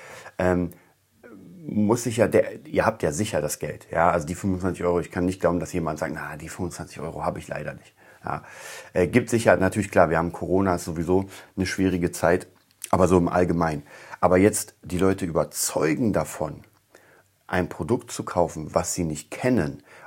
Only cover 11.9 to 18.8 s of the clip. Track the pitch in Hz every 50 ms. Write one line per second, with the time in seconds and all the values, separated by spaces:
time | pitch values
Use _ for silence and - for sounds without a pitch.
11.9 | 90 90 85 85 - - - 82 90 - - - _ _ _ _ _ _ - -
12.9 | - 90 92 80 92 90 87 85 - 90 92 85 85 85 85 80 78 73 - -
13.9 | - - - - - - - 87 90 92 95 104 101 - - - - _ - -
14.9 | 90 87 95 95 98 98 98 85 78 80 76 - - - - - - - 76 80
15.9 | 78 - 131 107 87 85 78 - - - 85 76 76 - - _ _ _ _ _
16.9 | - - _ _ _ _ _ _ _ _ _ - - 92 87 - - - 87 73
17.9 | 117 - - - - - 120 - - 92 85 76 - 78 76 76 - -